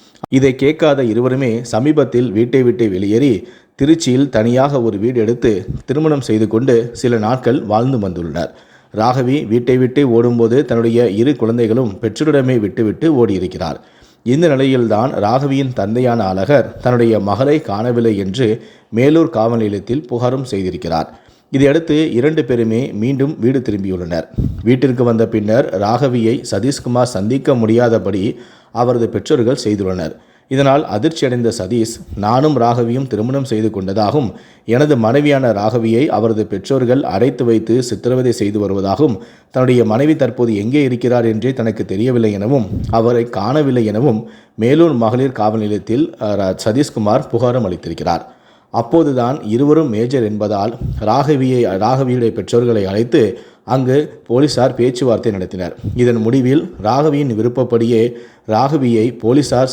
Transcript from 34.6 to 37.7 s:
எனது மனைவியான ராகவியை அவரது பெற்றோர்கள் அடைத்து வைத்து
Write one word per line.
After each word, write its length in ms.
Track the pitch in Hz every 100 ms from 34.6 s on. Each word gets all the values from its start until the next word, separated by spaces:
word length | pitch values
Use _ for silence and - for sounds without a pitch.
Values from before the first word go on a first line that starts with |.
| -
எனது 320 | 117 147 139
மனைவியான 540 | 110 135 147 139 127
ராகவியை 560 | 101 104 120 113 113 151
அவரது 380 | 104 110 110 104
பெற்றோர்கள் 580 | 98 - 135 120 131
அடைத்து 420 | - 98 123 139 123
வைத்து 380 | 113 110